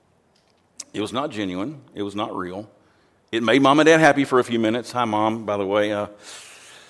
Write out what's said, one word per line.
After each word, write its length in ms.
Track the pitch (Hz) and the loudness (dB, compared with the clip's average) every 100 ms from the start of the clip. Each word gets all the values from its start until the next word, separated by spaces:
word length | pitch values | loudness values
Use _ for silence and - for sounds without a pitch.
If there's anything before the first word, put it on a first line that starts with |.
| _ _ _ _ _ _ _ - - | _ _ _ _ _ _ _ -20 -14
It 80 | - | -8
was 140 | 104 | -6
not 160 | 113 147 | -6 -8
genuine. 500 | 104 98 87 117 147 - | -6 -8 -8 -10 -12 -16
It 80 | - | -10
was 120 | 101 | -10
not 220 | 101 117 98 | -8 -8 -8
real. 320 | 90 95 107 _ _ _ _ _ _ | -10 -12 -16 _ _ _ _ _ _
It 100 | 113 | -2
made 200 | 113 135 | 2 4
Mom 180 | 135 147 | 4 6
and 60 | 156 | 6
Dad 140 | 160 | 6
happy 240 | 156 139 | 6 4
for 160 | 135 127 | 2 2
a 40 | |
few 140 | 120 117 | 2 0
minutes. 340 | 110 120 110 | 0 -2 -6
Hi, 140 | 123 117 | -4 -2
Mom, 400 | 107 110 113 104 | 0 0 -2 -4
by 100 | 101 | -4
the 100 | 95 | -2
way. 240 | 104 104 | 0 0
Uh, 160 | 104 104 - - - - - - - - | -2 -6 -10 -20 -20 -20 -20 -20 -20 -20